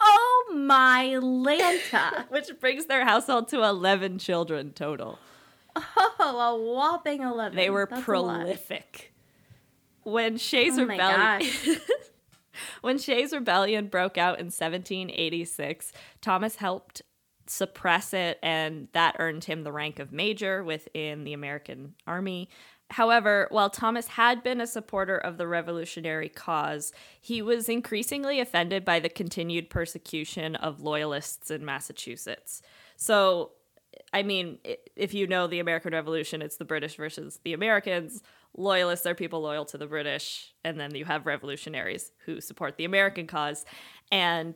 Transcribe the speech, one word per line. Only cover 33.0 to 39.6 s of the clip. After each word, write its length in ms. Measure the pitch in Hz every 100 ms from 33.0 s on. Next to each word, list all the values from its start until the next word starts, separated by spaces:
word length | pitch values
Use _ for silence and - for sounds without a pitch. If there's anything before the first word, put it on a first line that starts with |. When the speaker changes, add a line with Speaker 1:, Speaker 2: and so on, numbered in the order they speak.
| - 208 190 175 - _ _ _ _ - _
Speaker 2:
I 100 | 202
mean, 360 | 202 190 170 - -
i-, 120 | - - -
if 180 | 175
you 140 | 202 185
know 200 | 185 175
the 120 | 175
American 320 | 170 160 175
Revolution, 480 | 160 156 160 143 156
it's 140 | 151 -
the 80 |
British 320 | 156 156 151 151
versus 440 | 156 156 151 -
the 80 | 165
Americans. 720 | 160 220 208 202 175 160 240 - _ _ -
Loyalists 500 | 196 185 180 170 175
are 80 |
people 280 | 175 165 165
loyal 240 | 151 151